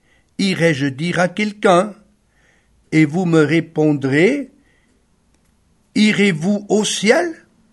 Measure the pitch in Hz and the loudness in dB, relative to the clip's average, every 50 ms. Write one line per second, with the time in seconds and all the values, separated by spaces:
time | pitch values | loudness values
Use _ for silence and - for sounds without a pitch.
0 | _ _ _ _ _ _ _ - 190 196 180 139 160 165 156 127 143 143 135 127 | _ _ _ _ _ _ _ -4 -4 -2 -2 0 0 0 0 0 -2 -4 -4 -4
1 | 160 175 175 - 180 180 180 - 214 214 208 - - 208 180 170 196 214 202 - | -6 -4 -2 -2 -2 -2 -2 -4 -6 -6 -4 -2 2 2 4 2 2 -2 -6 -16
2 | _ _ _ _ _ _ _ _ _ _ _ _ _ _ _ _ _ _ - 160 | _ _ _ _ _ _ _ _ _ _ _ _ _ _ _ _ _ _ 0 2
3 | 156 143 147 180 190 175 160 160 151 139 160 165 160 165 - 160 151 156 147 139 | 2 2 0 -2 -2 0 2 2 2 2 0 -2 -2 -4 -4 -2 0 0 0 0
4 | 123 135 131 147 170 214 269 294 262 - _ _ _ _ _ _ _ _ _ _ | -2 -2 0 2 2 2 0 -2 -6 -10 _ _ _ _ _ _ _ _ _ _
5 | _ _ _ _ _ _ _ _ _ _ _ _ _ _ _ _ _ _ - - | _ _ _ _ _ _ _ _ _ _ _ _ _ _ _ _ _ _ 0 2
6 | 208 214 202 - 202 202 180 147 156 190 208 202 202 - - 214 208 - - - | 2 2 4 2 2 2 0 0 -2 -2 -2 -2 -2 -2 0 0 0 -2 -4 -2
7 | 175 208 247 320 349 339 320 - _ _ _ _ _ _ | 0 2 2 2 0 -4 -8 -12 _ _ _ _ _ _